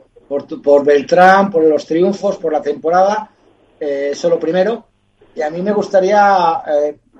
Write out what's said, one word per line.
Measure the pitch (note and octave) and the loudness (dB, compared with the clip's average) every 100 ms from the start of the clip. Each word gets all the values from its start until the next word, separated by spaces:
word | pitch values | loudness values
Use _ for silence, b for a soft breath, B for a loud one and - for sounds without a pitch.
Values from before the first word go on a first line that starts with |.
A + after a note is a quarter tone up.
| _ _ - | _ _ -10
por | C#3 - | -10 -8
tu, | D#3 | -8
por | C#3+ C#3+ C#3 | 2 2 4
Beltrán, | C#3+ B2+ E3+ F#3 F#3+ G3 | 0 2 4 6 4 2
por | E3 | 2
los | D#3+ D3 - | 2 0 -2
triunfos, | D#3+ F#3+ G3+ G3+ F3+ | -2 -2 -2 -6 -6
por | D#3+ | -4
la | D3+ | -4
temporada. | C#3+ C3+ D3+ F3 F#3+ G#3+ G#3+ _ _ _ _ - | -4 -6 -2 0 2 0 -8 _ _ _ _ -12
Eh, | D3+ C#3 C#3+ | -8 -6 -6
eso | C#3+ E3+ | -4 -2
lo | E3 | 0
primero. | D#3+ F3+ G3 A#3 _ _ _ _ _ | 0 0 -2 -4 _ _ _ _ _
Y | - | -10
a | D3+ | -8
mí | E3+ | -6
me | G3 | -4
gustaría, | G#3 - F#3+ F#3 G#3 G3+ F#3+ E3 D#3+ - | -4 0 0 2 2 2 2 0 -2 -2
eh, | D3 D3 D3 _ _ | -2 -2 -6 _ _